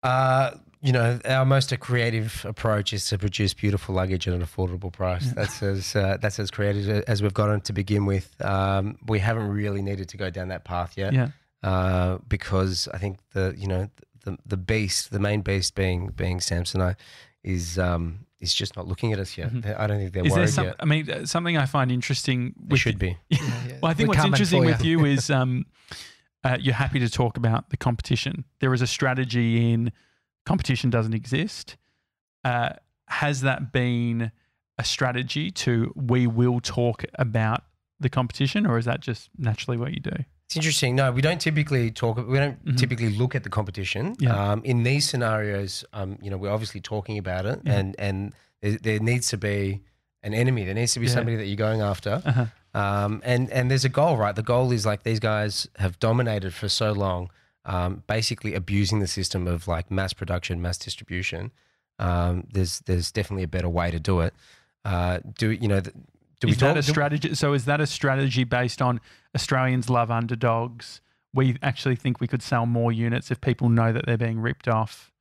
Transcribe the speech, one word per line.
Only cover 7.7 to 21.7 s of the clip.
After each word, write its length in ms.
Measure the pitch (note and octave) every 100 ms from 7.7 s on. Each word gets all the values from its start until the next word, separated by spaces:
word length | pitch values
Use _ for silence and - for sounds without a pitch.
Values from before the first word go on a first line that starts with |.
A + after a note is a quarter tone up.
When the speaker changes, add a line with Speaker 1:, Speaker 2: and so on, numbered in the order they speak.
Speaker 1:
begin 320 | G2 F#2+ G#2 G2+
with. 340 | G2 - _
Um, 540 | - G2 G2 G2 G2 - A#2
we 120 | G#2+
haven't 280 | G2 A2+ G#2
really 320 | G2+ G#2 G2
needed 280 | G2 G2 F#2
to 80 | G2
go 120 | G2
down 180 | F2+ F#2
that 140 | F2+
path 300 | - F2 F2 -
yet, 160 | G2
Speaker 2:
Yeah. 160 | C3 B2+ - _ _
Speaker 1:
uh, 540 | - F#2 F#2 F#2 F2+ F#2 -
because 600 | G2 - F#2+ F#2+ F2+ -
I 40 | -
think 200 | G2+ F#2+ _
the, 200 | G2+ F#2+ F2
you 100 | G2
know, 220 | F#2 G#2 _ - _
the, 140 | - F#2 -
the 120 | G2+
beast, 540 | F2+ A2 G#2 - -
the 80 | G2+
main 220 | G2+ G#2
beast 340 | G2 G2 F#2 -
being, 320 | F#2+ F2+ F#2
being 300 | - F2+ F2+
Samsonite 560 | - F2 F2+ F#2+ F#2 F#2 - - - _
is, 340 | - F#2 E2+ F2
um, 480 | F2+ E2+ E2+ F2 - _
is 160 | F#2 -
just 200 | G#2 -
not 120 | F2+
looking 260 | F#2 A#2
at 60 | G#2
us 180 | F#2+ -
yet. 140 | C3
Speaker 2:
Mm-hmm. 280 | A#2+ G#2+ G#2
Speaker 1:
I 60 | G#2+
don't 140 | G#2
think 140 | F#2+
they're 120 | F#2+ F2+
Speaker 2:
Is 60 |
there 80 | F#2+
Speaker 1:
worried 80 | E3+
Speaker 2:
some, 160 | C#3+ -
Speaker 1:
yet. 100 | -
Speaker 2:
I 60 | D#3
mean, 260 | D3+ D3+
uh, 140 | - -
something 300 | E3+ E3+ E3
I 100 |
find 240 | C3+